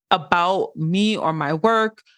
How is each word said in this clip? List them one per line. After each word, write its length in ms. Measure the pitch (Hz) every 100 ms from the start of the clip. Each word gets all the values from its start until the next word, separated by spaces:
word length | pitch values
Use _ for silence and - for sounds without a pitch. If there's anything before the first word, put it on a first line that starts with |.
| _
about 640 | 185 147 175 175 190 - -
me 400 | 160 185 214 214
or 160 | -
my 220 | 160 143
work, 480 | 156 220 226 220 220 _